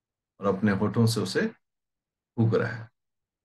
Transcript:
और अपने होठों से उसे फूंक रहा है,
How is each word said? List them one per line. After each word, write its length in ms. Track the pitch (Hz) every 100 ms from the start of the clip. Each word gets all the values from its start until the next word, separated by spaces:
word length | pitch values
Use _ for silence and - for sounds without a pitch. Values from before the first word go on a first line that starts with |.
| _ _ _ _
और 160 | 98 95
अपने 160 | 107
होठों 340 | 98 104 120 113
से 140 | 107
उसे 340 | 95 156 220 - _ _ _ _ _ _ _ -
फूंक 180 | 113
रहा 180 | 117 120
है, 180 | 117 113 _ _ _ _ _